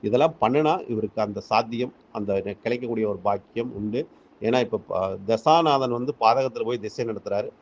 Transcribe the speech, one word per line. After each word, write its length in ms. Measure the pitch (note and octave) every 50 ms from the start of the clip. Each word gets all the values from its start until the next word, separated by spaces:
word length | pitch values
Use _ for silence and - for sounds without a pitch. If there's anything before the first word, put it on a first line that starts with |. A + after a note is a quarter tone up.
| -
இதெல்லாம் 320 | G#2+ G#2+ B2 D3 E3 D#3 -
பண்ணுனா 340 | - A2 B2+ D3 D#3 D3+ E3 F#3 - -
இவருக்கு 320 | A#2+ G#2+ G#2 G2+ _ A2
அந்த 200 | G#2+ G#2 G#2 G2+
சாத்தியம், 520 | - - A2 A2 A#2 A2+ A#2 A#2 B2 - - - _ _ _
அந்த 280 | A#2 G2+ G2 G2 G2 F#2+ G2+ G2+ - _
கிடைக்கக்கூடிய 440 | A2+ A#2+ A#2+ B2+ A#2 A#2 A2 A2 G#2
ஒரு 120 | G2+ F#2+ F2+
பாக்கியம் 480 | G#2 G2+ G2+ - _ _ A#2 A#2 B2 A#2+
உண்டு. 260 | G2+ G#2 G#2+ G#2+ B2+ D#3+ - - - _ - _ _
ஏன்னா 200 | G#2 A2 A#2+ B2+
இப்ப 220 | A#2+ - A2+ G2+ F2+ -
ப-, 280 | - F#2 F#2+ G2 F#2+ G2 G2
தசாநாதன் 720 | G2 A2+ A2 - D#3 D#3 E3+ E3 D#3 C#3+ C3+ C3 B2 A#2+ A#2+
வந்து 160 | B2 C3+ C#3+ -
பாதகத்துல 460 | A2 A2 A#2+ C3 C3+ C3 A#2 A#2+ A2+ A2
போய் 160 | B2 A#2 G2+
திசை 220 | G#2+ - - B2
நடத்துறாரு. 440 | A#2 G#2+ G2 - G2+ G2+ G2+ G#2+ B2+ - _